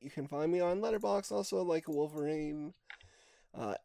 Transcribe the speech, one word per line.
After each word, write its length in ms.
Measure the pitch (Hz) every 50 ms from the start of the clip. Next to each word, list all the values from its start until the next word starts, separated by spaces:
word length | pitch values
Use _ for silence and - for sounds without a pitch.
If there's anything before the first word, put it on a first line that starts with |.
You 100 | 123 143
can 160 | - 156 -
find 260 | 139 143 143 151 165
me 80 | 175 180
on 200 | 175 175 180 196
Letterboxd, 520 | 220 226 220 208 214 202 202 196 196 -
also 280 | 214 202 190 - 202 185
at 60 | 185
Like 220 | 180 165 160 160 165
a 40 |
Wolverine. 840 | 151 143 151 151 151 156 147 147 156 156 151 151 151 151 147 156 - - _ - - - - - - - - - - _ _ _ -
Uh, 200 | - 123 104 98 -